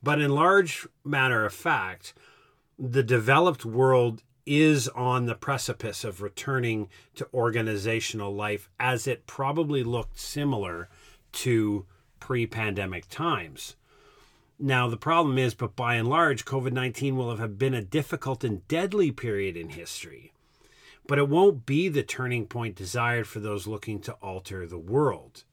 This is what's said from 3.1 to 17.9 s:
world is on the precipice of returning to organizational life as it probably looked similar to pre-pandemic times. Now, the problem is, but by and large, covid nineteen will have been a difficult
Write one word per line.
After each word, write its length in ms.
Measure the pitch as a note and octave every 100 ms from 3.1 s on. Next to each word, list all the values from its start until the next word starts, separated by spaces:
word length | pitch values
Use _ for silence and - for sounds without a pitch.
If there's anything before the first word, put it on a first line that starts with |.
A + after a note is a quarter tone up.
| B2 A2 C#3 F3+ D3 A2+
world 580 | A2+ C3 B2+ A#2+ A2+ _ _ -
is 420 | C#3+ D#3 D3 A#2+
on 360 | B2 B2+ B2+ A#2+
the 100 | A2+
precipice 680 | - C3 - A#2 A#2 -
of 180 | A2+ F#2
returning 680 | G2+ - - C3 A#2+ A2 G2+ - _ -
to 120 | C3
organizational 1000 | B2+ A#2 A#2 A2 G#2 G2+ A2+ - A2 G2+
life 360 | G2+ G#2+ G#2 - _
as 260 | B2 B2+ C3+
it 220 | A#2+ -
probably 560 | - C3+ C#3+ D#3 C#3+
looked 340 | A#2 A#2+ G#2+ -
similar 720 | - - C#3+ A#2+ F#2+ E2+ F#2 - - - _
to 520 | - B2+ A2+ G#2+ G#2 F#2 _ _ _
pre-pandemic 880 | - B2+ A2+ A2+ G#2+ G2 G2 F2+ -
times. 680 | - E3 C3+ E2 C#2 - - _ _ _ _ _ _ _ _
Now, 280 | C#3 B2+ B2
the 100 | A#2
problem 400 | - E3 D#3 C3
is, 160 | B2+
but 220 | - A#2 -
by 200 | A#2+ A#2
and 140 | A#2
large, 360 | D3+ E3 B2+ -
covid 260 | C3+ C3
nineteen 460 | B2+ B2+ A#2+ C#3 C3
will 180 | B2 A2+
have 220 | A2 G2+
been 160 | C3+
a 80 | B2+
difficult 640 | F#2+